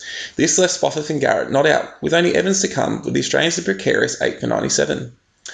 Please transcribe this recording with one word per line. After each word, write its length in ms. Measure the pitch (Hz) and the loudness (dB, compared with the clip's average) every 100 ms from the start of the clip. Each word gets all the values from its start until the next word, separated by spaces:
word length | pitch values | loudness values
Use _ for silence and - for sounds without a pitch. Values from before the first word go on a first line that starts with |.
| - - - - | -14 -12 -10 -2
This 220 | 160 - | 0 2
left 220 | 175 - | 2 2
Spofforth 300 | 160 147 151 | -2 -2 -4
and 100 | 151 | 0
Garrett 320 | 127 107 123 | 2 0 2
not 140 | 135 151 | 2 4
out, 360 | 143 - - | 2 0 -6
with 120 | 147 | 0
only 220 | 165 175 - | 2 2 2
Evans 260 | 180 190 | 2 0
to 60 | - | 0
come, 340 | - - 110 | 0 -2 -2
with 120 | - | -2
the 60 | 139 | -2
Australians 380 | 127 139 160 170 | 0 0 0 0
a 60 | |
precarious 580 | 175 190 135 - - - | -2 -2 0 2 0 0
eight 180 | 139 - | -2 -2
for 80 | - | -2
ninety-seven. 680 | 110 - - - 76 123 - _ _ - | -2 0 0 0 -2 -8 -16 _ _ -20